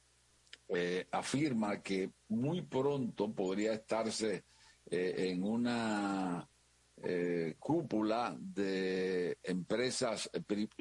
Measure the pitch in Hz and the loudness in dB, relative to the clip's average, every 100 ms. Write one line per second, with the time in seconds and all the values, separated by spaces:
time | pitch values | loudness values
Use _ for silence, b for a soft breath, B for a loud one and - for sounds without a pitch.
0 | _ _ _ _ _ - - 90 87 90 | _ _ _ _ _ -18 -4 0 0 0
1 | - 92 87 131 156 117 104 98 - 95 | -2 -4 -2 0 2 2 0 -2 -2 0
2 | 95 - - 110 135 180 - 127 139 143 | -2 -4 -4 -2 0 -2 -2 0 2 2
3 | 117 - 104 110 95 98 107 107 - 110 | -2 -2 -2 0 0 0 0 0 -2 -2
4 | 110 107 110 90 - B B B - 87 | 0 0 0 -2 -6 B B B -4 0
5 | 90 - 92 90 98 117 120 120 110 104 | 0 2 0 0 0 2 2 2 0 0
6 | 101 95 92 87 - _ _ _ _ - | 0 0 0 -2 -6 _ _ _ _ -8
7 | - 90 87 87 80 - - 165 120 110 | -2 0 2 0 0 -2 0 0 2 0
8 | 107 113 117 67 95 92 98 95 92 92 | 2 2 0 -4 -6 -2 0 2 2 2
9 | 92 90 87 - - 90 85 - 127 123 | 2 2 0 -2 -2 -2 0 0 0 0
10 | 123 104 - 101 85 104 107 - | 0 -2 -4 -6 -2 0 -2 -4